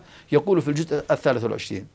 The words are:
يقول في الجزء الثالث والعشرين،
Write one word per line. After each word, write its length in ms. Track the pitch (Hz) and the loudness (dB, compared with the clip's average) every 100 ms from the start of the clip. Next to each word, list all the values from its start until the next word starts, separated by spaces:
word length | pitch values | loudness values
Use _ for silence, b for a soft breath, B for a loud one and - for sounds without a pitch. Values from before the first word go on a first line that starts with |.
| b b - | b b 0
يقول 300 | 147 202 180 | 0 4 2
في 60 | 139 | 2
الجزء 360 | 147 170 147 - | -2 -2 -2 0
الثالث 320 | 143 147 120 | 0 2 0
والعشرين، 420 | 113 92 - 98 104 | -2 -4 -6 -10 -10